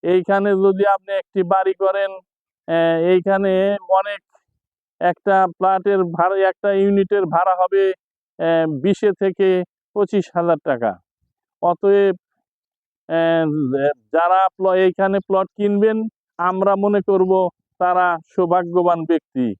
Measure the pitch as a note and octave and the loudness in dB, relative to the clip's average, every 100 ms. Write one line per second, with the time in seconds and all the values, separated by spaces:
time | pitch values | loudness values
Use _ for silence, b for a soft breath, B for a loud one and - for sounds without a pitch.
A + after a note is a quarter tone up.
0 | E3 F#3 F3 G3 G3+ G3 G3 F#3+ G3+ G3 | 0 0 2 0 2 2 2 2 0 0
1 | F#3+ G3 - G3 F3 F#3+ F#3+ F#3+ F#3+ F#3+ | -2 -8 -6 -6 -2 0 -2 -2 -2 -2
2 | G3 F#3+ _ _ _ _ - E3 E3 E3 | -4 -8 _ _ _ _ -6 -2 0 0
3 | E3+ F#3 F3+ G3 G3 F#3 G3 G3+ - F#3+ | 2 2 2 0 0 0 0 -2 0 0
4 | G3+ G3+ _ _ _ _ _ _ _ _ | 0 -10 _ _ _ _ _ _ _ _
5 | F3 F3 - F#3+ F#3 F3 F#3+ F#3+ F#3+ G3 | -4 -2 0 2 2 0 -2 0 0 0
6 | F3+ E3 F3 G3 F#3+ F3+ G3+ G3 G3 G3+ | 0 0 0 2 0 0 -2 0 2 2
7 | F#3+ G3+ F#3 E3 F#3 F3+ F#3 G3 G3 F#3 | 0 0 0 0 0 0 0 2 0 -2
8 | _ _ _ _ E3 E3 D#3+ D3 D#3 G3+ | _ _ _ _ -2 0 -2 -2 -2 0
9 | G#3+ F#3+ G3 F3+ F#3+ F#3 F3+ _ _ - | -2 0 -4 0 0 0 -4 _ _ -4
10 | G3+ G#3 F3 F3+ E3+ D#3+ - B2+ A2+ F#2 | -2 -2 -4 -4 -2 -2 -2 -2 -2 -6
11 | _ _ _ _ _ _ E3+ F3 G3 G3+ | _ _ _ _ _ _ -4 0 2 2
12 | G3+ F3+ _ _ _ _ _ _ _ _ | 2 -2 _ _ _ _ _ _ _ _
13 | _ E3 E3 E3 D#3+ D3+ C3+ C3+ C#3+ C#3+ | _ -2 0 0 0 -2 -2 0 -2 -4
14 | A2+ D#3+ E3+ F#3 F#3+ _ F#3+ F#3 F#3+ F3+ | _ -2 2 2 0 _ -2 2 0 0
15 | F#3+ G3 - F#3+ F#3+ - G3+ G3+ A3 A3 | -2 -2 -2 -2 -2 -4 -2 2 0 0
16 | A3 _ _ _ F3 F#3 G3 G3 G3+ G#3 | -6 _ _ _ -4 0 0 0 0 0
17 | F#3+ F#3+ F#3 F#3+ F3+ _ _ _ F3+ F3+ | 0 0 2 2 0 _ _ _ -2 2
18 | F3+ E3+ - - F3 F3 F3 F3 F3 E3+ | 0 -2 -6 -4 0 0 0 0 0 0
19 | D#3+ D#3+ _ C3 B2 G2 | 0 -2 _ -4 -4 -6